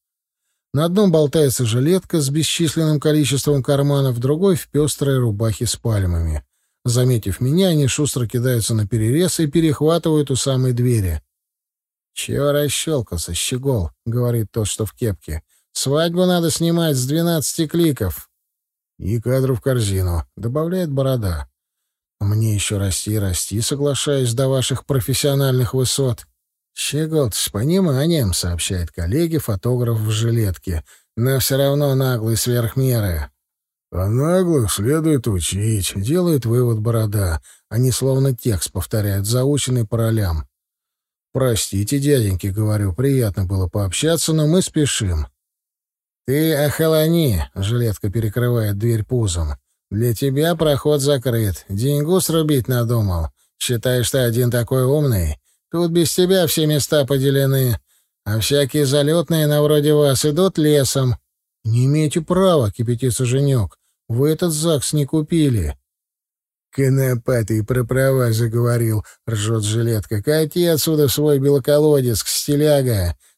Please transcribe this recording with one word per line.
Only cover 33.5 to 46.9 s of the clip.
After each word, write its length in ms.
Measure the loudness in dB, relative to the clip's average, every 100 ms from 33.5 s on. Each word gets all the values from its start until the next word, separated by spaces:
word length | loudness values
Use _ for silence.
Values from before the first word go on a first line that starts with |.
| _ _ _ _
"А 160 | -4 -2
наглых 640 | 0 2 2 2 2 0
следует 560 | -2 0 0 2 0 0
учить", — 640 | -2 -2 -2 -2 -2 -2 -4
делает 500 | -2 0 2 0 0
вывод 340 | 0 2 0
Борода. 640 | 0 0 0 -2 -2 -2 -6 -20 _
Они 220 | 0 0
словно 440 | 0 0 2 0 0
текст 360 | -2 -2 -4
повторяют, 540 | -6 -4 -2 -2 -2 -2
заученный 600 | 0 0 -2 -2 -2 -2
по 120 | -2
ролям. 500 | 0 0 0 -4 -8 _ _ _ _ _ _ _ _
"Простите, 640 | -2 0 0 -2 -4 -2 -2
дяденьки", — 480 | 2 2 2 -2 -4 -2
говорю, — 380 | 0 0 0 0
"приятно 500 | 0 0 0 -2 -2
было 220 | -2 -2
пообщаться, 640 | -2 -4 -2 0 0 0
но 120 | 0 2
мы 160 | 2
спешим". 640 | 2 0 0 0 -2 -2 -4 _ _ _ _ _ _ _ _ _ -4
"Ты 260 | 0 0
охолони", — 880 | 2 0 2 2